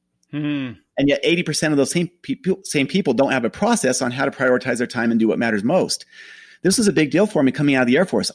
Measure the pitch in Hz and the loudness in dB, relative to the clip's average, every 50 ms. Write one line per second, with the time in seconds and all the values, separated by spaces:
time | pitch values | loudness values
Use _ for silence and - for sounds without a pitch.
0 | _ _ _ _ _ _ 147 147 151 147 147 139 131 123 101 - _ _ _ - | _ _ _ _ _ _ -8 -6 -6 -4 -6 -6 -8 -10 -12 -16 _ _ _ -2
1 | 139 143 139 - - 156 175 175 - 160 147 - 165 151 147 139 131 - - 175 | 0 0 0 0 0 0 0 0 -2 -4 -4 -2 -2 0 2 2 0 0 0 -2
2 | 175 - - _ - - - - - 185 185 - - - - 151 151 - - 196 | -4 -4 -8 _ -10 -10 -10 -4 -2 -4 -4 -4 -6 -4 -2 -2 -2 0 0 0
3 | - 143 117 120 135 - 135 127 117 - - - 202 233 233 - - 131 127 - | 0 0 2 2 2 2 0 0 -2 -2 -2 -2 0 0 0 0 0 0 -2 -2
4 | 131 123 123 139 139 135 - - 131 127 127 120 - 131 120 117 123 - - 120 | -4 -4 -2 -2 -4 -4 -2 0 0 2 2 2 0 -2 -2 -2 -4 -4 -4 -2
5 | 117 117 113 110 110 107 - 131 117 117 107 98 104 131 180 180 101 - - - | 0 0 2 2 2 2 2 2 0 0 0 0 0 0 0 0 0 0 -4 -8
6 | - - - - - - - - - - - _ - 185 190 - - 202 139 156 | -10 -14 -20 -20 -20 -20 -20 -20 -20 -20 -10 _ -2 0 2 2 2 2 2 2
7 | 156 131 143 175 214 208 - 165 135 127 - - 147 143 135 131 127 120 127 160 | 2 2 2 2 2 2 2 2 2 2 2 0 0 2 2 2 4 4 4 2
8 | 190 - - 101 - - | 2 2 0 -2 -2 -2